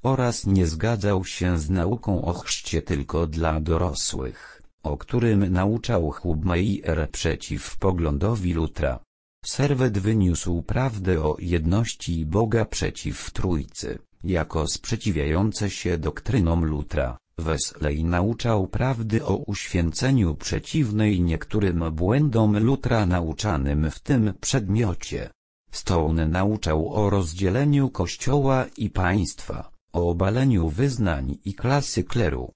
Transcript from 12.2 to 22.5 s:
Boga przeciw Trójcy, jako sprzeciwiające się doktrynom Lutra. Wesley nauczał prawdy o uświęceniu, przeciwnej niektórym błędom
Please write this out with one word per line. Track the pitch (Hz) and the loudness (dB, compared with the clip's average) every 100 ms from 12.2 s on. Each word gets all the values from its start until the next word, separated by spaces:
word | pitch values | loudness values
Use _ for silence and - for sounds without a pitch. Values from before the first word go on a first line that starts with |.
| 78 | 0
Boga | 92 113 113 | 0 2 2
przeciw | 110 - - - - - - | 0 -2 -4 -4 -8 -8 -6
Trójcy, | - 95 82 67 - - - - _ | -2 0 0 -2 -8 -8 -10 -14 _
jako | - 87 78 82 76 | -2 -2 -2 -2 -2
sprzeciwiające | - - 113 107 80 71 80 107 104 104 | -4 -4 -2 0 0 0 2 0 0 -4
się | - 87 85 | -4 -2 -2
doktrynom | 76 - - 110 82 85 | -2 -4 -2 2 2 2
Lutra. | 80 73 73 - 65 69 _ - | 0 -2 -2 -2 -2 -6 _ -6
Wesley | 80 76 - - 76 73 | -2 0 -2 -2 -2 0
nauczał | 82 87 98 117 120 110 95 | 0 2 0 0 0 0 0
prawdy | - 127 120 113 113 | 0 -2 -2 0 -2
o | - 98 | 0 -2
uświęceniu, | - 101 - 90 85 76 127 135 90 | -2 -6 -2 0 0 0 2 4 2
przeciwnej | 73 - 80 - 165 127 107 107 95 | 0 -4 -4 -2 -2 0 2 2 2
niektórym | 87 80 - 104 101 85 82 | 2 0 -2 0 0 0 -2
błędom | 80 90 131 151 113 110 | -2 2 2 2 4 4